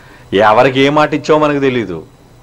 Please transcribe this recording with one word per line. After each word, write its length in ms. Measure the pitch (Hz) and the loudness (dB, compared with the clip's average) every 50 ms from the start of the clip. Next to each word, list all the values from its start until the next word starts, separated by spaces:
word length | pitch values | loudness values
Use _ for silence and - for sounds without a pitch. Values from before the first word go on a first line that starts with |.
| - - - - - - 95 | -20 -20 -20 -20 -10 -4 0
ఎవరికి 460 | 98 110 107 110 123 127 135 127 135 | 2 2 4 4 4 2 2 0 0
ఏ 80 | 135 143 | 0 0
మాట 260 | 151 151 151 147 160 | 2 0 0 0 -2
ఇచ్చామో 320 | 143 - - 156 151 151 | -4 -2 0 0 0 0
మనకు 120 | 147 147 139 | -2 -2 -2
తెలీదు. 440 | 135 131 123 120 107 92 85 78 76 - - _ _ _ _ _ | -2 -2 -2 -4 -6 -6 -10 -12 -14 -18 -20 _ _ _ _ _